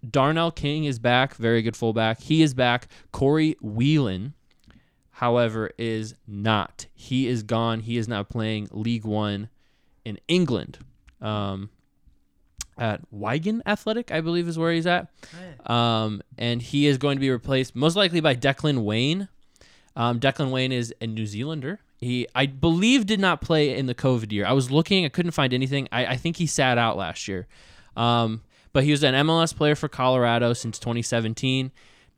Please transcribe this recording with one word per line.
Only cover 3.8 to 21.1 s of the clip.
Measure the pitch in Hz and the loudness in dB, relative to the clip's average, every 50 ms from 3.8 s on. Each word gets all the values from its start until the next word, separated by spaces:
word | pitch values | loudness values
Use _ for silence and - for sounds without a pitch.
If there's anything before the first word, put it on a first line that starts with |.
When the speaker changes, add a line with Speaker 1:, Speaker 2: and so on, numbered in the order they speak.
| 120 143 156 151 135 107 95 92 101 135 147 _ _ _ _ _ _ - - - _ _ _ _ _ _ | 2 4 4 4 2 0 -2 -6 -8 -10 -12 _ _ _ _ _ _ -20 -20 -20 _ _ _ _ _ _
Speaker 1:
however, | _ - 123 120 120 120 120 113 110 110 110 - - - | _ -2 0 2 2 2 2 0 0 -4 -6 -6 -6 -6
is | 117 113 113 110 110 107 123 _ _ - | -4 -4 -4 -4 -6 -8 -12 _ _ -14
not. | 104 101 101 113 110 104 92 - - - - - - | -10 -4 0 2 2 2 0 -4 -8 -18 -18 -18 -18
He | - - - 131 127 135 117 | -20 -8 -2 0 0 0 0
is | 123 117 107 | 0 -2 -2
gone. | 107 117 113 113 117 113 110 | -2 -2 0 0 0 -2 -4
He | 107 113 117 120 | -4 -4 -4 -4
is | 110 113 | -4 -4
now | 120 101 101 | -4 -6 -6
playing | _ - 120 110 110 110 107 104 95 | _ -4 -4 -4 -2 -4 -4 -6 -8
League | - 107 110 117 117 117 104 | -8 -6 -2 -2 -2 -2 -2
One | 110 104 107 104 104 101 98 104 107 _ _ _ _ _ _ _ _ _ _ _ | -2 -2 -2 -2 -2 -2 -4 -8 -10 _ _ _ _ _ _ _ _ _ _ _
in | 113 104 - _ - | -14 -14 -12 _ 0
England. | 165 180 180 - 123 95 67 - - - - - _ _ _ - _ _ | 2 2 4 2 0 -2 -4 -6 -14 -20 -20 -20 _ _ _ -20 _ _
Um, | 113 110 107 104 101 98 98 95 98 101 _ _ _ _ _ _ _ - _ _ _ _ _ _ _ _ _ - - _ _ - | -6 -4 -4 -4 -4 -4 -6 -8 -10 -14 _ _ _ _ _ _ _ -20 _ _ _ _ _ _ _ _ _ -18 -18 _ _ -4
at | 117 113 104 - - _ | -4 -4 -4 -4 -8 _
Wigan | - 101 104 110 120 156 160 202 220 233 - | -12 -8 -6 -4 -4 -2 -2 -2 -4 -4 -2
Athletic, | - 208 - - 220 220 233 240 - | -4 -4 -4 -2 -4 -4 -4 -6 -4
I | - 156 | -6 -4
believe | 160 160 170 175 170 170 | -2 -2 -2 -2 -2 -4
is | 165 165 | -4 -2
where | 165 165 170 | 0 0 0
he's | 165 165 180 | 0 2 0
at. | 175 180 180 - _ _ - | 0 0 -2 -6 _ _ -20
Speaker 2:
Oh, | - - 170 185 180 151 123 - - | -20 -18 -18 -18 -18 -20 -16 -6 -2
yeah. | 117 120 117 120 117 110 110 | 0 2 2 2 2 0 0
Speaker 1:
Um, | 107 107 101 - _ - - | -2 -4 -6 -10 _ -10 -6
and | 117 120 120 120 | -4 -2 -2 -4
he | 120 - - 143 143 147 | -6 -2 0 2 4 4
is | 139 127 | 4 2
going | 139 143 139 139 | 2 0 0 0
to | |
be | 135 135 | 0 0
replaced | 131 120 - 143 135 131 135 - _ | 0 -2 -2 0 0 0 0 -2 _
most | 120 139 160 170 | 2 2 2 4
likely | 202 202 180 165 175 | 4 0 2 2 2
by | 156 156 131 | 2 2 2
Declan | 120 113 139 135 - - 151 143 127 110 | 4 2 0 0 2 0 0 0 0 0
Wayne. | 101 107 113 123 139 165 190 202 - _ - - _ _ _ - _ _ _ _ _ _ | 0 0 0 2 0 0 -2 -4 -8 _ -20 -20 _ _ _ -20 _ _ _ _ _ _
Um, | - 117 120 120 117 | -2 0 0 0 2
Declan | 120 135 - - 151 131 | 2 0 2 2 -2 0
Wayne | 131 131 127 131 | 0 0 0 0
is | 131 123 120 113 - _ | 0 -2 -4 -4 -8 _
a | 113 | -8
New | 113 | -8